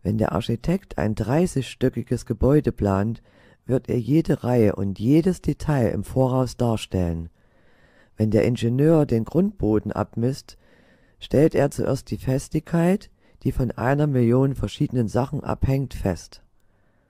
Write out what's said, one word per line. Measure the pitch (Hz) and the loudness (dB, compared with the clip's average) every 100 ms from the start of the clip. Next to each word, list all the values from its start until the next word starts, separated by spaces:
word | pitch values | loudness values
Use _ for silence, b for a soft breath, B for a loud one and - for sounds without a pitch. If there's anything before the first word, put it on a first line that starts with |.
Wenn | - 110 | 0 0
der | 107 | 0
Architekt | 92 - 117 - 190 _ - | 0 -2 -4 -2 -4 _ -4
ein | 107 107 | -2 -2
dreißigstöckiges | 107 147 180 139 123 - 127 - - 120 - | 0 0 0 -2 -6 -2 -2 -2 -4 -6 -4
Gebäude | 120 127 151 123 | 0 4 4 2
plant, | - 101 95 107 117 b b b b - | 0 0 2 0 -6 b b b b -4
wird | 127 - | -4 0
er | 123 | -4
jede | 113 151 165 151 | 2 0 2 -2
Reihe | 120 123 107 - | 2 4 4 2
und | 98 95 | -4 -2
jedes | 110 151 170 180 | 2 4 2 -2
Detail | - 147 - 143 110 | -4 -4 -2 2 2
im | 104 | -2
Voraus | 98 131 131 131 123 - | -4 0 2 2 -2 -2
darstellen. | 120 110 - 95 87 82 82 b b b b b b b b - | -2 -2 -4 -2 -2 -4 -8 b b b b b b b b -4
Wenn | 110 | 2
der | 104 101 | 2 2
Ingenieur | 123 117 127 151 165 147 | 0 0 2 4 4 2
den | 113 110 | 0 0
Grundboden | 156 202 - 107 107 104 | 0 -2 -2 0 0 0
abmisst, | - 104 - 120 143 - - b b b b b b | -4 -4 -2 -4 -4 -14 -20 b b b b b b
stellt | - 127 156 - | 0 4 4 4
er | 143 | 0
zuerst | - - 135 - | 0 -2 -2 -4
die | 107 | -6
Festigkeit, | - 131 - 156 - 170 170 196 - b b b | -2 -4 -4 -8 -2 0 2 0 -4 b b b
die | - | -4
von | - 123 | -2 -4
einer | - 120 143 151 | -2 0 2 2
Million | 131 117 127 135 131 | 2 4 4 2 -2
verschiedenen | 104 - 147 127 110 | -8 -4 -2 0 -2
Sachen | 123 135 147 | -2 -2 -6
abhängt, | - - - 135 127 | -6 -2 0 0 -4
fest. | - 101 85 - - _ _ _ _ _ _ | -4 -4 -4 -10 -20 _ _ _ _ _ _